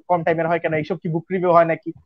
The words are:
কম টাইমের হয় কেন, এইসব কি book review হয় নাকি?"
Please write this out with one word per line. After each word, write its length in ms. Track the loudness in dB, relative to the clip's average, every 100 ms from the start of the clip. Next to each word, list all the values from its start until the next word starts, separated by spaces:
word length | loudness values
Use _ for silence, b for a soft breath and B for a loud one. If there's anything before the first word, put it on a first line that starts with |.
| -2
কম 120 | -2
টাইমের 260 | 0 -2 0
হয় 120 | -2
কেন, 120 | -2
এইসব 220 | -4 -4 -6
কি 120 | -4
book 160 | -6 -4
review 200 | -2 4
হয় 120 | 4
নাকি?" 260 | 4 0 -6 -14